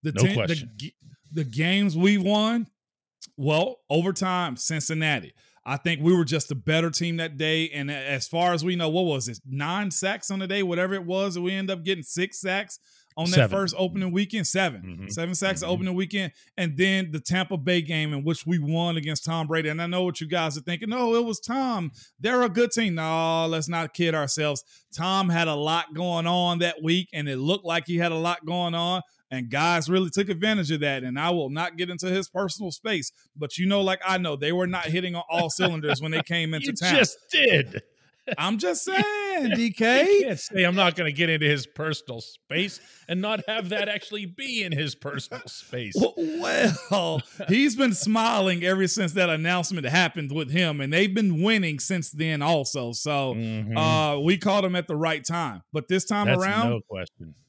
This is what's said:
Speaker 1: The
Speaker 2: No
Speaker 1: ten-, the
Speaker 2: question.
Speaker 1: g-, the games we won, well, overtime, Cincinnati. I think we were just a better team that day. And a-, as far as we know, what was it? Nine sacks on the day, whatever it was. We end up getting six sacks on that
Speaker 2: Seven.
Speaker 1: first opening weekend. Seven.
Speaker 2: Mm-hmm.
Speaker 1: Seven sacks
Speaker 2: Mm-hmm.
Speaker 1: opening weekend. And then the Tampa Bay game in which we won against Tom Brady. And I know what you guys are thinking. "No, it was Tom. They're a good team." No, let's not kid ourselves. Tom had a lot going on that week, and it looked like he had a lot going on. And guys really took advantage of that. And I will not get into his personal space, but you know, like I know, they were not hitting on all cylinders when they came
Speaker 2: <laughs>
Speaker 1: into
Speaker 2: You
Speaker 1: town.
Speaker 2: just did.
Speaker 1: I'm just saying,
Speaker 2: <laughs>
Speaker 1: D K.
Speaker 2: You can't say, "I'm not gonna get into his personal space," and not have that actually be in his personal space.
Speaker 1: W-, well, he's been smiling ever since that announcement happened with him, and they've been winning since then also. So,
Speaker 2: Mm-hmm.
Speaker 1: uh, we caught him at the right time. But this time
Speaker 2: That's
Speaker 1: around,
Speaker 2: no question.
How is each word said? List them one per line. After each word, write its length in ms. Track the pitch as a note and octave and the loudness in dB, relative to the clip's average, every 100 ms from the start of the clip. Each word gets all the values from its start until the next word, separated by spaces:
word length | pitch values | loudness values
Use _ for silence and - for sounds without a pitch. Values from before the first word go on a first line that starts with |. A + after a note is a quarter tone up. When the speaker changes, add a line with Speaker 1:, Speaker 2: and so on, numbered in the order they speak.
Speaker 1:
The 80 | - | -4
Speaker 2:
No 100 | G2+ | 2
Speaker 1:
ten-, 80 | A#2+ | 4
the 40 | B2+ G#2 | 4 0
Speaker 2:
question. 240 | E3 A#2+ G#2+ | -2 -6 -10
Speaker 1:
g-, 180 | C#3 _ - - _ | -10 _ -20 -20 _
the 120 | D#3 | -6
games 520 | C#3 A#2 E3 F#3+ G3+ D#3+ | -4 0 2 2 2 4
we 200 | F#3+ G#3 | 4 6
won, 500 | F#3 G#3 G#3+ A#3 A3+ _ _ _ _ _ - - | 4 2 2 0 -2 _ _ _ _ _ -20 -4
well, 420 | C#3+ D3+ G3+ B3+ _ | 0 2 0 -4 _
overtime, 640 | D3+ F3 F#3+ F#3 F3+ E3+ B2 | 2 2 0 0 0 -2 -2
Cincinnati. 760 | - D#3+ - D#3+ D#3 C#3 E2 _ _ _ - | -4 -2 -2 0 0 0 -4 _ _ _ -6
I 120 | C#3 | -2
think 240 | E3+ D#3+ | -2 2
we 120 | D#3 | 4
were 120 | F3+ D#3 | 6 4
just 240 | D#3 - | 0 -2
a 40 | |
better 360 | C3+ G2 D#3+ E3 | -6 0 0 2
team 260 | D3+ E3+ E3 | -2 -2 -2
that 200 | E3 C#3 | -6 -2
day. 320 | D#3 D#3+ D#3+ | 0 0 0
And 200 | C#3+ C#3 | -4 -6
a-, 40 | |
as 340 | D3 C3+ C3+ - | -6 -4 -4 -2
far 240 | E3 F3 | 2 2
as 120 | E3+ | 2
we 120 | E3 F3+ | 0 0
know, 120 | D#3+ | 0
what 160 | E3 F3+ | 2 2
was 220 | C#3 A#2+ | 0 -2
it? 120 | A2+ C3+ | -8 -8
Nine 420 | C3+ D3 F#3 G3+ | -4 -2 -2 -2
sacks 400 | - F#3+ G#3+ - | -2 -2 -2 -4
on 80 | G3 | -4
the 80 | F#3+ | -2
day, 160 | G3 | 0
whatever 320 | F#3+ E3+ F#3 | 0 0 0
it 100 | G3 | -2
was. 340 | F3 F#3 G3 F3 | -2 -2 0 -2
We 140 | F3+ | -2
end 180 | F#3+ F#3+ | -2 -4
up 120 | F#3+ | -4
getting 200 | E3 F#3+ | -2 -4
six 340 | C#3+ E3+ F#3+ - | -4 -2 -4 -4
sacks 380 | F#3+ F#3+ G3+ - _ _ _ - | -4 -4 -4 -12 _ _ _ -4
on 100 | E3+ | 2
that 40 | |
Speaker 2:
Seven. 160 | F3+ A2 G3 | 4 4 2
Speaker 1:
first 180 | F#3+ - | -2 -2
opening 340 | F#3 F#3 F#3 | -2 -2 -2
weekend. 340 | F3+ G3+ A3 E3 | 0 0 -2 -2
Seven. 360 | F#3+ F#3 A2 | 0 0 -2
Speaker 2:
Mm-hmm. 260 | F#2 E2+ F#2+ | -12 -12 -10
Speaker 1:
Seven 260 | G#2+ E3+ | -6 -2
sacks 280 | F3 G3 E3 | 0 0 -2
Speaker 2:
Mm-hmm. 80 | E3 | -2
Speaker 1:
opening 240 | F3+ F#3 | -2 0
weekend. 380 | F3+ F#3 G3+ F3+ - _ - | -2 -2 -2 -6 -8 _ -4
And 180 | F3 C#3+ | -4 2
then 360 | F#3+ F#3+ F#3 | 2 2 0
the 80 | D3+ | -6
Tampa 360 | - F#3 F#3 F#3 | -2 -2 0 -2
Bay 240 | C#3 F3+ | 0 0
game 320 | D3+ D#3+ D3+ | 0 -2 -2
in 120 | C#3+ | -2
which 200 | D3 D#3+ D#3 | -2 -2 0
we 120 | F3 | 0
won 380 | D3 E3 E3+ E3 | 2 0 0 -2
against 260 | D3+ D3+ | -2 -4
Tom 220 | - E3 D#3 | -2 -4 0
Brady. 220 | D#3+ D3+ | 0 -2
And 100 | D#3 | -4
I 60 | E3+ | -2
know 160 | F3+ | 0
what 180 | F#3 - | -2 -2
you 60 | D#3 | -4
guys 320 | F3 D#3+ D3 | -2 -2 -4
are 40 | |
thinking. 280 | C3+ F3 G#3 | -6 -6 -4
"No, 240 | B3 A#3+ | -2 2
it 100 | A3+ | 2
was 160 | A#3 G#3+ | 2 -4
Tom. 520 | - B3+ C4 A3 D#3+ - - _ | -4 -2 0 -2 -4 -8 -20 _
They're 220 | D#3 B3 | 0 4
a 60 | B3 | 4
good 220 | F#3 A#3+ | 4 2
team." 240 | A#3 A3 E3 | 2 0 0
No, 500 | D#3+ D#3+ E3 E3 E3 | 0 0 2 2 2
let's 220 | D#3+ D3+ | 0 -2
not 260 | E3+ D#3+ | -4 -4
kid 200 | - E3+ | 0 2
ourselves. 480 | D#3+ C#3 - D3+ C#3+ - - _ | 2 0 0 0 -2 -8 -20 _
Tom 340 | - F3 F#3+ F#3 | -6 0 2 4
had 180 | E3+ E3 | 4 2
a 60 | |
lot 400 | D3 D3+ E3 D#3+ | 0 0 0 -2
going 320 | D#3 F3+ E3+ E3 | -4 -2 0 2
on 320 | F3+ F3 E3+ | 2 2 2
that 240 | F3 E3 | 0 0
week, 260 | D#3 F3 F3+ | 0 0 0
and 120 | D#3+ D3 | -6 -4
it 80 | C3 | -2
looked 260 | C#3 G3 | 0 0
like 220 | E3+ E3 E3 | 0 -4 0
he 100 | E3+ | 0
had 160 | E3+ | 0
a 40 | D#3+ | 0
lot 280 | E3+ F3 | -2 -2
going 300 | D#3+ F3 F3 | -4 -2 -2
on. 260 | E3 E3+ F#3 - _ _ | 0 0 -2 -6 _ _
And 200 | C3 B2 | -8 -4
guys 380 | C3+ E3 E3+ D3 | 0 2 2 2
really 220 | F#3 F#3 | 2 2
took 180 | F#3+ G3+ | 0 -2
advantage 420 | E3+ G#3 G#3+ D3+ | -2 0 0 0
of 100 | D#3 | 0
that. 220 | D3 C3+ | 0 -2
And 160 | B2+ B2+ | -4 -2
I 120 | D#3+ | 0
will 200 | F3 C#3 | 0 -2
not 260 | D3 F3 E3 | -4 -6 -4
get 140 | F3+ | -6
into 160 | F3 F#3 | -4 -2
his 220 | F#3 F#3 | -2 -2
personal 420 | F#3 G3 - G3 | -4 -4 -4 -8
space, 400 | - A3 G3 - _ _ - | -6 -4 -4 -4 _ _ -10
but 220 | D3 - | -10 -2
you 80 | F#3 | 2
know, 140 | G3+ | 4
like 200 | F#3+ F#3+ F#3 | 2 0 0
I 100 | F#3 | 0
know, 180 | F3 C#3+ | 0 -2
they 160 | D3 | 0
were 140 | F3 F3+ | 0 0
not 180 | F#3 E3 | -2 -2
hitting 280 | E3+ F3+ F3 | -2 -2 -6
on 60 | E3+ | -2
all 200 | E3+ E3+ | 0 0
cylinders 500 | - F#3 D#3+ D3+ D3 | 0 0 0 -2 -2
when 80 | D#3 | -2
they 100 | D#3+ | -4
came 300 | D#3+ E3+ D#3+ | -2 -2 -2
Speaker 2:
<laughs> 0 | |
Speaker 1:
into 120 | D#3+ D3 | -2 -4
Speaker 2:
You 40 | |
Speaker 1:
town. 200 | A3+ F3+ A3 | -2 2 4
Speaker 2:
just 200 | G#3+ - _ | 4 0 _
did. 500 | D#4+ C4+ F3 B2+ G#2 - _ _ _ - A3 | 2 4 4 2 -6 -12 _ _ _ -10 -4
Speaker 1:
I'm 200 | E3+ G#3+ | -2 0
just 260 | F4+ E4+ | 0 -2
saying, 680 | - F#4+ G#4 G#4 G4+ F#4 B3+ | 0 0 0 0 -2 -2 0
Speaker 2:
<laughs> 40 | |
Speaker 1:
D 160 | B3+ A#3 | 0 0
K. 320 | F#3 A3+ B3+ F4 G4+ | 2 4 6 6 6
Speaker 2:
You 40 | C#4 | 4
can't 120 | E3+ | -2
say, 220 | - G3 | -4 2
"I'm 100 | F3 F#3 | 2 6
not 180 | F3+ | 4
gonna 160 | E3+ D#3+ | 4 -2
get 160 | C#3+ E3 | 0 2
into 140 | D#3+ D3 | 4 2
his 200 | D3 - | 2 -2
personal 540 | - D#3 D3+ - A#2 | -6 -4 -4 -6 -12
space," 580 | - - _ D#3 G3 - - - - | -12 -20 _ -4 -4 -6 -20 -20 -6
and 120 | F3 | -4
not 220 | G#3 A3 G#3+ | -2 -4 -4
have 200 | A3 F3+ | -4 -4
that 180 | G3+ G3+ | -4 -2
actually 360 | G#3 - G#3+ | -4 -6 -10
be 380 | G3 F3+ C4+ A#3 | -10 -10 -6 -4
in 100 | F#3 | -2
his 220 | D3 D3+ | -2 -4
personal 480 | - C#3+ C#3+ - B3 - | -6 -8 -8 -10 -14 -14
space. 480 | - - - A2 | -18 -12 -10 -4
Speaker 1:
W-, 460 | - - - D#4+ D#4+ F4 - A#3 D#3+ - | 0 0 0 -4 -4 -2 2 2 0 -2
well, 300 | G3 E3 D#3 - - - | -2 0 -2 -6 -12 0
he's 280 | G#3 C#4+ A3+ | 4 4 4
been 160 | C4 | 2
smiling 680 | F#3+ - A3 A3+ A3+ F#3+ F3 | 2 2 2 2 2 2 2
ever 220 | F3 F#3+ F#3 | 2 2 2
since 260 | G#3+ F3+ | 2 0
that 160 | F3+ F3+ | 2 2
announcement 580 | D#3 E3 F3+ E3+ F3+ C3 | 2 0 0 0 -2 0
happened 460 | D#3+ E3+ - C#3+ | 2 2 0 -4
with 180 | D3+ C#3 | -4 -2
him, 300 | D#3+ F3 D3 | 0 2 0
and 100 | C#3 | 0
they've 220 | D#3+ G#3 | 2 2
been 280 | G3 G#3 D#3+ | 2 2 2
winning 360 | G3 A3 F3 D3 | 2 2 0 -2
since 300 | - F#3 D3+ | -2 -2 -4
then 280 | D3 D#3+ D#3 | -4 -2 0
also. 520 | C#3+ E3 C3+ C#3+ A#2+ | 2 2 0 -4 -4
So, 420 | A#2 D3+ C#3+ C3+ | -4 -2 0 0
Speaker 2:
Mm-hmm. 420 | A2+ A2+ A2 G#2+ A2+ | -2 -4 -4 -2 2
Speaker 1:
uh, 420 | D#3+ D#3 D3+ C#3+ | 4 4 2 2
we 180 | D#3 F#3 | 2 2
caught 260 | G3+ G3+ | 4 2
him 100 | F#3+ F3+ | 2 0
at 100 | E3+ | -2
the 100 | D3+ | 0
right 260 | D#3+ D#3 | 0 0
time. 380 | B2+ E3+ D#3 G2 - | -2 -2 -4 -6 -6
But 160 | D3+ - | -6 0
this 160 | F#3 - | 0 2
time 220 | G#3 G#3 | 2 4
Speaker 2:
That's 120 | C3+ | 4
Speaker 1:
around, 280 | F#3+ G#3 A#2+ | 2 2 2
Speaker 2:
no 100 | A#2 - | 0 -4
question. 460 | G2 F2+ _ E2 D2+ | -10 -10 _ -20 -20